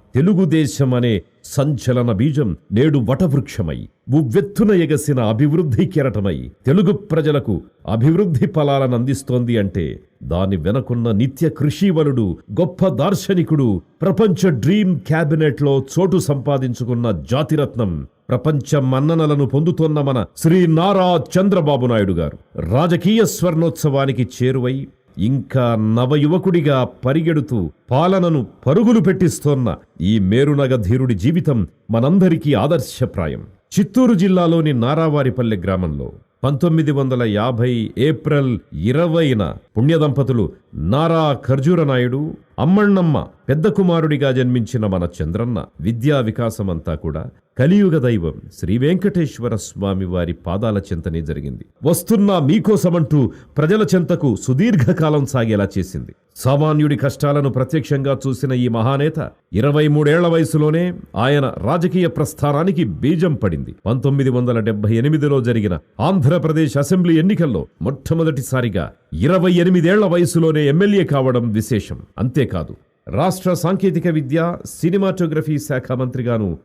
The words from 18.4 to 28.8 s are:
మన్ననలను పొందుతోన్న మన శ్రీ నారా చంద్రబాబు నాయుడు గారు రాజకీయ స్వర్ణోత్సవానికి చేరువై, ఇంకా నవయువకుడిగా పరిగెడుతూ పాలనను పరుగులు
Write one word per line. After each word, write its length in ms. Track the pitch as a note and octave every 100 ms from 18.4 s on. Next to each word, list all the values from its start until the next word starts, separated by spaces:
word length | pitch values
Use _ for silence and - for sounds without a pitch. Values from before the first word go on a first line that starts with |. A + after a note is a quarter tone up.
| D#3 D3 - D3 C3
మన్ననలను 540 | C3 D3+ E3 D3+ C#3+ C3
పొందుతోన్న 540 | C#3 E3 F3+ D#3+ D3+
మన 180 | C#3 B2+ - -
శ్రీ 220 | D#3+ F#3 E3+
నారా 420 | D#3+ F#3+ G3 F3+ E3+ -
చంద్రబాబు 560 | F3+ G3+ D3 D3 C3+ B2
నాయుడు 280 | A2+ G2
గారు 240 | E2+ D2+ - _ - D#2
రాజకీయ 520 | B2 E3+ F3 F3 A3+ G#3
స్వర్ణోత్సవానికి 1000 | - F3+ D#3+ E3 - D#3 C#3 C3+ B2+ A#2+
చేరువై, 440 | - B2+ C3 B2 C3+ - _ _ -
ఇంకా 460 | G#2+ C3+ - C3+ A#2+ A2+ G#2+
నవయువకుడిగా 840 | A#2 B2+ D3+ D3 F3 F#3 F3 D3 C3+ A#2+ -
పరిగెడుతూ 600 | B2+ D#3 E3 D#3 - A#2 D#2 - -
పాలనను 520 | C3 F3 F#3+ F3 D3+ G2 -
పరుగులు 380 | B2+ F3+